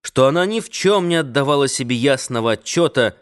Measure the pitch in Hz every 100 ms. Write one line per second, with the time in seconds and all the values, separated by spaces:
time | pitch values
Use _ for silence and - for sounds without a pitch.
0 | - - 131 160 185 220 - - 190 202
1 | 175 170 147 120 139 143 139 - 120 123
2 | 131 135 - 120 113 107 - - 165 -
3 | 117 -